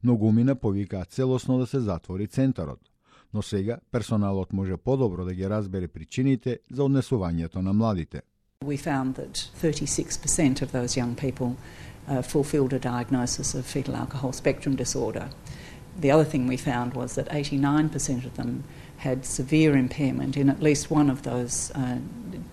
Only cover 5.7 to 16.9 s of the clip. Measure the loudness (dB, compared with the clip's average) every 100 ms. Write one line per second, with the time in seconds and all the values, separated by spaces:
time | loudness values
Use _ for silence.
5.7 | -4 -6 -10 -10 0 2 2 0 -6 _
6.7 | -2 2 2 2 0 0 -2 -2 -2 0
7.7 | 2 2 0 -4 -8 -14 _ _ _ -6
8.7 | -4 -2 -2 -2 -4 -8 -8 -10 -2 0
9.7 | 0 -2 -2 -4 -4 -2 4 4 4 -2
10.7 | -2 0 0 -2 -2 -4 -2 -4 -4 -10
11.7 | -16 -16 -16 -4 -4 0 0 2 2 2
12.7 | 0 -2 -2 0 0 0 -2 -4 -4 -4
13.7 | -4 -4 -4 -4 -4 -4 0 0 0 0
14.7 | -2 -2 -2 -2 -4 -8 -12 -14 -14 -14
15.7 | -16 -16 -2 6 6 6 2 0 0 -2
16.7 | -2 -2